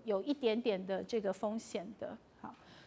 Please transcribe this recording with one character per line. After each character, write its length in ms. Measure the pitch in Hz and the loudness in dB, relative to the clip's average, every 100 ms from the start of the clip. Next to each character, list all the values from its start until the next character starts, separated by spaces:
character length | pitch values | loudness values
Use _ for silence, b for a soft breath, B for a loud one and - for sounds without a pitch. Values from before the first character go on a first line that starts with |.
有 180 | 226 196 | 0 2
一 120 | 233 | 2
点 260 | 285 226 220 | 2 4 4
点 240 | 233 190 190 | 2 0 0
的 160 | 190 | -2
这 180 | 185 226 | 0 0
个 100 | 202 | 0
风 260 | 190 214 220 | 0 -2 -2
险 300 | - 202 175 208 | -4 -6 -8 -8
的。 180 | - 220 - - | -8 -8 -14 -14
好， 120 | - B B B | -14 B B B